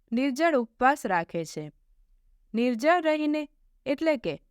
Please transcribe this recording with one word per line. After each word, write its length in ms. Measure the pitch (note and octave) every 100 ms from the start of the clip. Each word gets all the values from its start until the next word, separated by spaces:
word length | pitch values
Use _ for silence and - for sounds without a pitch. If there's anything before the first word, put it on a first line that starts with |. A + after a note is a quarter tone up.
| _
નિર્જળ 440 | A3+ C#4 C4 E4 D4
ઉપવાસ 480 | A#3 _ B3+ D4+ G#3+
રાખે 400 | F3+ E3+ E3+ D#3+
છે. 260 | - D3+ - _ _ _ _ _ _ _
નિર્જળ 480 | G#3+ B3 A#3 C#4+ F4+
રહીને 480 | D#4+ D#4 D4+ D4+ D4 _ _ _ -
એટલે 320 | C#4 D#4+ C#4+
કે 240 | E3+ D3 _